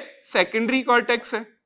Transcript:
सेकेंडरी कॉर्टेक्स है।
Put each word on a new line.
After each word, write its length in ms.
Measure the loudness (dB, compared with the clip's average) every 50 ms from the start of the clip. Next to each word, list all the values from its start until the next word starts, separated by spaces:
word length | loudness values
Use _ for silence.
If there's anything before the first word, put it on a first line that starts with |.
| 2 -4 -20 -20 _
सेकेंडरी 560 | -2 0 0 0 2 0 -2 0 0 0 0 2
कॉर्टेक्स 520 | 2 2 2 4 2 0 -2 -2 -6 -8
है। 100 | -8 -8 -10 _ _ _